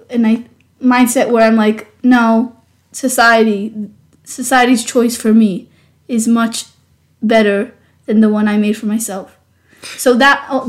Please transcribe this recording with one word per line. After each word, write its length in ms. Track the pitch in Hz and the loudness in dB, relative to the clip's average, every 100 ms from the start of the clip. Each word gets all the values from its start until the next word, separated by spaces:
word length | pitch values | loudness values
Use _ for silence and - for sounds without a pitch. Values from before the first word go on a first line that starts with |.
| - | -8
and 160 | 240 220 | -2 0
I, 200 | 233 - _ _ - | -2 -6 _ _ -4
mindset 480 | 254 247 240 262 233 | 0 2 2 0 0
where 160 | 226 220 | 2 2
I'm 100 | 226 | 2
like, 380 | 214 220 - _ | 0 -2 -8 _
"No, 520 | 247 247 226 226 254 - _ _ _ | 2 2 2 0 -2 -10 _ _ _
society, 1000 | - 254 254 233 226 220 196 220 214 208 - _ _ | -8 -4 2 4 4 2 -2 -6 -10 -14 -16 _ _
society's 600 | - - 254 262 247 233 | -20 -10 -2 2 2 0
choice 320 | - 247 233 233 | -2 -2 -2 -2
for 160 | 220 | 0
me 380 | 220 214 175 - _ _ _ - | 2 2 -2 -12 _ _ _ -8
is 200 | 233 226 | -4 0
much 380 | 233 233 - - _ _ _ _ - | 0 -2 -6 -14 _ _ _ _ -6
better 500 | 220 226 208 202 247 - _ _ - | 0 2 2 -2 -6 -12 _ _ -2
than 140 | 214 | 0
the 80 | 214 | 2
one 180 | 214 208 | 0 -2
I 100 | 208 | -2
made 160 | 208 | -2
for 140 | 214 214 | -4 -4
myself." 500 | 220 214 190 185 _ _ _ _ _ - - | -6 -6 -12 -14 _ _ _ _ _ -18 -4
So 200 | 262 247 | 0 2
that, 340 | 277 277 - 269 | 2 2 -2 -6